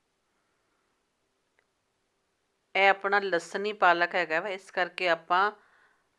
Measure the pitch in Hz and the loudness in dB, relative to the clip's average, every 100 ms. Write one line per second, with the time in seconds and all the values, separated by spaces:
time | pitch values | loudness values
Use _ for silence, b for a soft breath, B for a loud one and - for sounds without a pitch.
0 | _ _ _ _ _ _ _ _ _ _ | _ _ _ _ _ _ _ _ _ _
1 | _ _ _ _ _ _ _ _ _ _ | _ _ _ _ _ _ _ _ _ _
2 | _ _ _ _ _ _ _ 190 196 190 | _ _ _ _ _ _ _ 2 4 2
3 | 196 202 196 170 165 196 208 208 185 170 | 0 0 0 -2 -4 -6 -6 2 2 4
4 | 175 185 165 160 202 190 - - 175 175 | 0 -2 -2 -4 -4 -8 -8 -4 -4 -2
5 | 180 165 - 180 202 208 b b b b | -2 -2 0 0 0 -4 b b b b
6 | _ | _